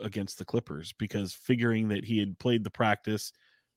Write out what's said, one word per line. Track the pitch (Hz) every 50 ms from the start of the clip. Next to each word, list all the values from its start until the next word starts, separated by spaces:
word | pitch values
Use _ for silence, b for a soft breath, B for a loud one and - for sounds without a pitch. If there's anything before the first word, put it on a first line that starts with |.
against | - 107 98 110 98 92 - -
the | 92
Clippers, | - - 120 - - 73 73 85 - -
because | - 110 104 - 104 98 92 -
figuring | - - - 127 117 117 117 113 110 110 107
that | 104 101 -
he | 107 113 107
had | 101 98 90 -
played | - 123 120 113 101
the | 98
practice, | - - 117 107 101 - - - 107 104 - - - _ _ _ _ _ _ _ _